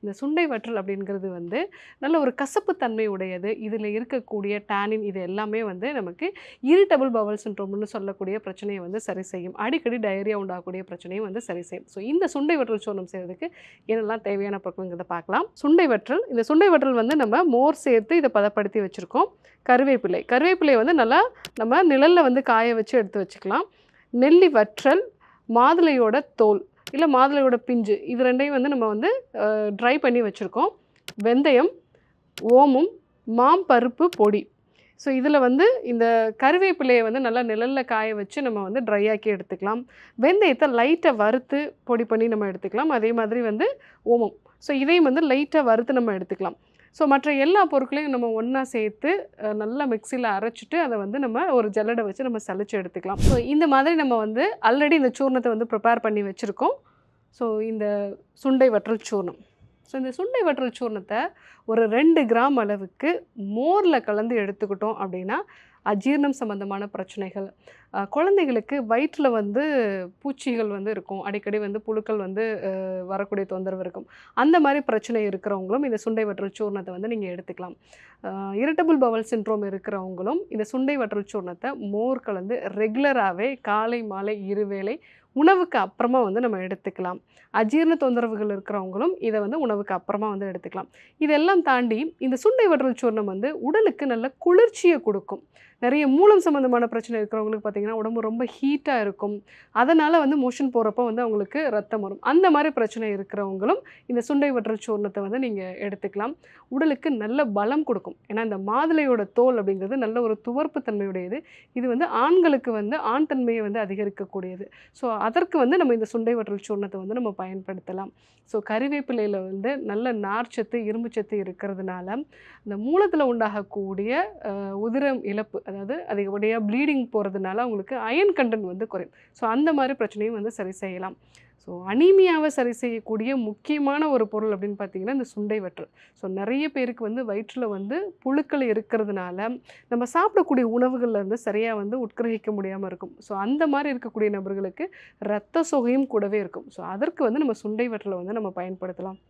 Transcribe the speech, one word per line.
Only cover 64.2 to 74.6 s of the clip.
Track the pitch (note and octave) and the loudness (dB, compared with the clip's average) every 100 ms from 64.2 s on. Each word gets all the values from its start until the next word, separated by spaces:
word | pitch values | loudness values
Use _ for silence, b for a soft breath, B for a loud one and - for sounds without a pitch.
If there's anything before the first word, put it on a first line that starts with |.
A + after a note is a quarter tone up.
| A3+ A#3+ | 0 -2
எடுத்துக்கிட்டோம் | G3+ G3+ G#3 G3 G#3 A3 | -2 -4 -6 -4 -4 -4
அப்படின்னா, | G3 F#3 F#3 C4 G#4 b b b | -6 -6 -6 -6 -6 b b b
அஜீரணம் | - G#3 B3+ D4 C#4+ | -4 -2 0 2 0
சம்பந்தமான | C4+ A3+ G3+ G3 G3 G#3 | -2 -6 -6 -6 -8 -8
பிரச்சனைகள், | - F#3 - F#3+ G3 G3 _ b b b | -10 -12 -10 -10 -8 -12 _ b b b
அ, | G3 | -8
குழந்தைகளுக்கு | G3 C#4+ F4+ G4+ D#4 A#3 G#3+ C#4 | -4 0 2 4 2 0 -2 -6
வயிற்றுல | A3 A#3 D4+ - C#4 | 0 0 0 0 0
வந்து | A3+ G#3 G#3 D4+ C#4+ A3 G3 F3+ _ | 0 0 -2 0 0 0 -4 -10 _
பூச்சிகள் | C#4+ C#4 - A#3 A3 | -10 -6 -4 -2 -4
வந்து | G3+ G3 | -4 -6
இருக்கும், | G#3 - G3 | -6 -8 -10
அடிக்கடி | G3 G3+ G#3 G#3+ | -6 -6 -4 -4
வந்து | G#3 G#3 | -4 -6
புழுக்கள் | A3 G#3+ G#3+ G#3+ | -4 -4 -2 -4
வந்து, | F#3+ F#3+ A3+ G#3+ | -4 -4 -4 -4
அ, | F#3+ F#3+ F#3+ F#3 | -6 -6 -6 -8
வரக்கூடிய | F3+ F#3+ G3+ G3+ F#3+ | -6 -6 -4 -4 -4
தொந்தரவு | F#3 F#3+ F#3+ | -6 -6 -6
இருக்கும். | F#3 - - B B | -8 -12 -18 B B
அந்த | - C#4 E4+ | 0 4 6